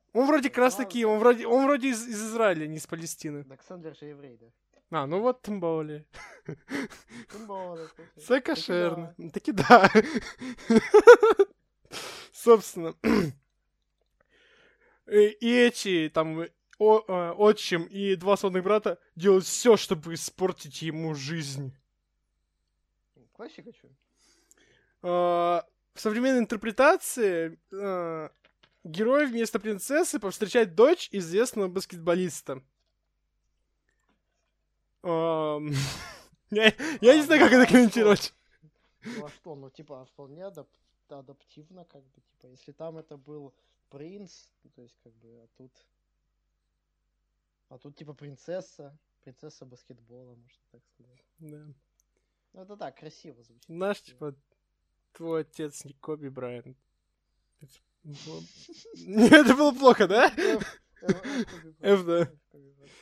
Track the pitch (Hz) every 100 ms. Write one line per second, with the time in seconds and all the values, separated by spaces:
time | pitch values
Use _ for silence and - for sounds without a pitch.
0 | _ 214 277 302 247 247 247 247 254 247
1 | 220 214 240 240 233 247 269 285 269 226
2 | 240 208 220 226 214 170 151 156 - 170
3 | 165 - 156 147 135 131 - 180 160 143
4 | 147 143 143 117 117 _ _ _ _ 160
5 | 139 175 240 247 - 208 170 160 151 151
6 | 151 - - - - 156 - 277 247 -
7 | _ 233 226 208 220 190 180 170 160 _
8 | 165 _ - 262 262 311 - 175 175 170
9 | 165 - 170 - - 202 - 226 190 214
10 | 254 277 - - 254 240 - 226 - 415
11 | 415 480 453 403 392 _ _ _ _ -
12 | - - - - 240 220 - 185 165 -
13 | 226 220 160 - _ _ _ _ _ _
14 | _ _ _ _ _ _ _ _ _ _
15 | - 208 208 208 233 247 240 - 202 175
16 | 156 160 160 160 170 _ _ - 214 220
17 | 214 180 170 - 208 208 - 175 - 196
18 | 202 185 185 196 196 185 180 214 208 175
19 | _ - 196 190 175 - 247 208 - 170
20 | 165 165 - - 185 - 151 - 160 156
21 | 160 151 135 165 139 139 135 - _ _
22 | _ _ _ _ _ _ _ _ _ _
23 | _ _ 120 _ 226 - 175 - _ 131
24 | _ _ _ _ _ _ _ _ _ _
25 | 180 175 175 175 175 175 - _ _ -
26 | 220 214 262 254 226 214 226 214 277 370
27 | - - 208 170 165 165 _ 190 202 185
28 | 170 160 156 _ _ _ _ _ 170 160
29 | 220 277 294 233 226 220 208 202 - 294
30 | 349 269 190 - 202 240 214 160 262 349
31 | - 196 165 185 240 226 190 180 - 175
32 | 165 175 180 139 - 135 _ _ _ _
33 | _ _ _ _ _ _ _ _ _ _
34 | _ _ _ _ _ _ _ _ _ _
35 | 185 165 165 160 156 151 151 139 135 -
36 | - - _ _ - 208 220 - 302 285
37 | 220 302 294 311 294 247 247 240 233 240
38 | 208 202 - _ _ _ _ _ _ _
39 | 214 240 147 - 180 143 135 _ 147 131
40 | 131 _ 139 151 285 151 135 _ _ _
41 | _ 143 127 - _ - 151 185 170 143
42 | 135 135 _ _ 127 127 - 139 165 160
43 | 156 143 135 151 139 _ _ _ _ 139
44 | 156 202 185 - _ _ 127 _ 120 _
45 | 120 113 113 117 113 _ 131 _ _ _
46 | _ _ _ _ _ _ _ _ _ _
47 | _ _ _ _ _ _ _ 127 147 147
48 | 147 139 143 139 - 180 185 _ 143 151
49 | _ _ - 123 156 _ 135 123 _ 117
50 | 113 123 123 120 120 _ _ 120 _ _
51 | 123 123 _ _ 156 147 151 135 _ _
52 | _ _ _ _ _ 190 190 208 180 -
53 | 156 - 165 120 117 117 _ 170 190 202
54 | _ - 151 139 _ _ _ _ _ _
55 | _ - 165 160 151 - 151 - 139 139
56 | - 151 143 135 123 123 127 127 _ _
57 | _ _ _ _ _ _ 143 _ _ _
58 | 156 143 156 160 170 _ - 339 466 453
59 | 170 208 220 285 262 269 294 262 269 233
60 | 185 208 285 - 381 240 - - _ _
61 | 180 185 254 277 208 170 160 160 202 196
62 | 170 170 165 151 _ 147 139 139 143 -